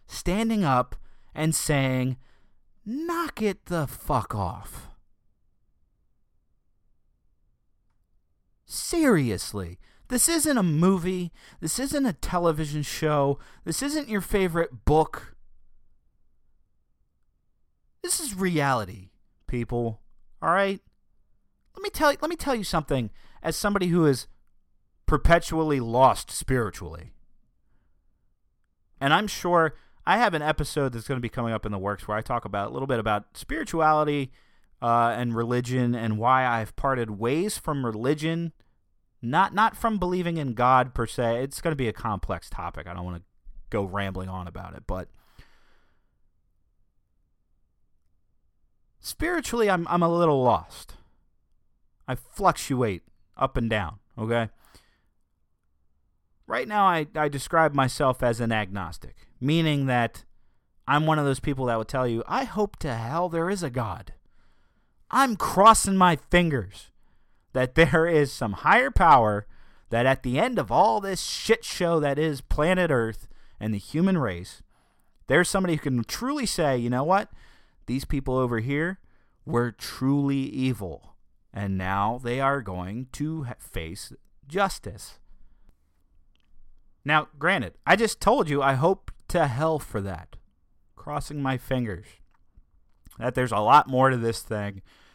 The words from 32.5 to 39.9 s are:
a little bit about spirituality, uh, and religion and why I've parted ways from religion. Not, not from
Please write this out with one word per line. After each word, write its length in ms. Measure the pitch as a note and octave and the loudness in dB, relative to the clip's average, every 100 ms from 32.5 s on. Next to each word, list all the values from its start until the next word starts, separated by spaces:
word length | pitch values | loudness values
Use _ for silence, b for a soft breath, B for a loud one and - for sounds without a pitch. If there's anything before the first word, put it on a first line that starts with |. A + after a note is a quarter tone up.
| G2+ G#2 | -6 -4
a 20 | |
little 160 | C3 C3+ | -6 -4
bit 100 | A#2+ | -2
about 380 | A2 G#2 - - | 0 -2 -4 -16
spirituality, 960 | - D#4 C4+ E3 D#3 D3+ D3+ D3 C3 - _ _ _ - | -8 -8 -4 0 4 4 2 0 -4 -10 _ _ _ -6
uh, 340 | A#2+ A#2 A#2 A2+ | 2 4 4 2
and 180 | A#2+ | -2
religion 600 | A2+ A#2 B2 A#2+ B2+ B2 | -2 0 -2 0 0 0
and 240 | A#2+ A2+ G#2 | 0 -2 0
why 280 | A#2 C3 B2+ | 4 4 4
I've 280 | A#2 G#2+ - | 0 -4 -4
parted 340 | C#3 C3 A2+ | -2 0 -2
ways 480 | G2+ A#2 D3+ G#3 - | -2 0 0 -2 -4
from 260 | - C#3+ | -6 -4
religion. 680 | B2 G#2+ B2+ D3+ D#3+ E3 E3+ - _ _ _ _ _ _ | -4 -2 0 0 -2 -4 -6 -10 _ _ _ _ _ _
Not, 320 | A#2 D3+ G3 | -2 0 2
not 240 | G3 A3 - | 2 0 2
from 220 | A#3 | -2